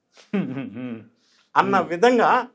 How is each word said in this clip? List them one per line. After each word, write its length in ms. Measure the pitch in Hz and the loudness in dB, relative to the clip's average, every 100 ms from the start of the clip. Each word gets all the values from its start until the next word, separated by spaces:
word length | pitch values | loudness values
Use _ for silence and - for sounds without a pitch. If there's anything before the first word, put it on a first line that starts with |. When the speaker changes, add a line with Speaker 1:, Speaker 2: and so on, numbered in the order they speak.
| _ _ - | _ _ -8
Speaker 1:
<laughs> 760 | 202 139 131 123 107 127 113 110 _ _ _ _ 147 | -6 -6 -8 -12 -12 -12 -14 -16 _ _ _ _ 0
Speaker 2:
అన్న 160 | 190 196 | 2 0
Speaker 1:
Hmm. 100 | 165 | 0
Speaker 2:
విధంగా 360 | 170 233 247 170 247 240 | 2 4 4 2 2 -2